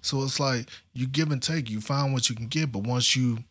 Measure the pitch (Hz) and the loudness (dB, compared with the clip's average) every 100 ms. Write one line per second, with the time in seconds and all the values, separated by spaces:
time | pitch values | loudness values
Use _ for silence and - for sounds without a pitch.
0 | - 139 135 - 139 123 117 - _ 123 | -2 -2 -2 0 2 0 -4 -14 _ -4
1 | 127 135 156 139 - 160 120 107 107 139 | -2 2 2 0 0 -2 -2 -6 -2 0
2 | 139 135 - 113 113 156 156 107 107 123 | 2 2 0 -2 -2 0 0 -2 0 2
3 | 120 131 127 113 117 | 2 4 2 0 -6